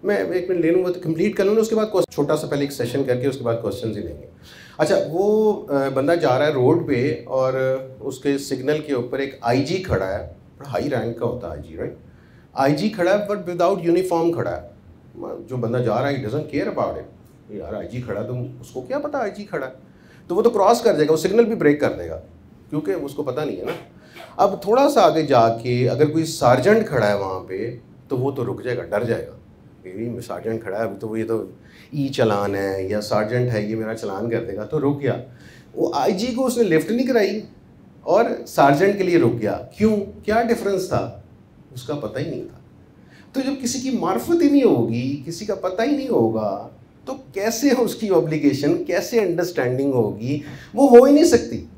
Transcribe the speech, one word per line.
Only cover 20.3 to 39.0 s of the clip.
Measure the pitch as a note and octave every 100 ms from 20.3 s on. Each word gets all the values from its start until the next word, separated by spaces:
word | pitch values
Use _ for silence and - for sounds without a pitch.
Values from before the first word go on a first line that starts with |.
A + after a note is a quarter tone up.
तो | F3
वो |
तो | A3+
cross | A3+ G3 A#3
कर | A3 D3+
जाएगा, | D3+
वो | D#3
सिग्नल | - G3+
भी | A#3 G#3+
break | D3+ D3
कर | A#2+
देगा, | - E2+ D#2+ - - - - -
क्योंकि | D3+ D3+
उसको | F#3 C#3+ -
पता | - B2 D3+
नहीं | G#2
है | B2
ना। | - - - - - - -
अब | G3 F#3+ F#3+
थोड़ा | A#3 C#4
सा | C4+
आगे | F3+ D#3
जाके | D3+ C3 A2+ A2+ B2 A#2+ A#2+
अगर | A#2+ D3
कोई | D#3
sergeant | D#3 - B2 B2+ F#3 G#3+ G#3+
खड़ा | C#3 G#2
है | G2+
वहाँ | F#2+ F#2+
पे, | F2+ F#2+ A2+ - - - -
तो | C3
वो | C3
तो | C3
रुक | A#2 -
जाएगा, | B2+ A#2+
डर | - G2+
जाएगा। | A2 G2+ - - - - - - F#2
"ये | F#2 A#2+ A#2
sergeant | - F2 A2 A2+
खड़ा | A2 G2
है, |
अभी | A2+ -
तो | A2+
वो, | A2
ये |
तो | A2 A2+ G2 - - - - D3+
ई | C#3
चालान | - A#2 G2+ G2+ G2
है | G2 F#2+ F#2+
या | G#2
sergeant | G#2 G#2+ G#2+ B2 B2
है, | A2 G#2
ये | A2
मेरा | A2
चालान | A2+ G#2+ F#2+ A#2
कर | A2
देगा", | F2 G2 G#2+
तो | D#3
रुक | C3+ D3
गया। | C3 F2+ - - - - - -
वो | A2+ B2
आईजी | C3+ F#3+ A#3+
को | A#3
उसने | C4 A#3
lift | A3 D#3+ D3+
नहीं | A#3 B3+
कराई | A#3+ F#3+ G#3 - - - - - - -
और | F3+ A#3+ - -
sergeant | - C#3+ D3+ G3
के | G3+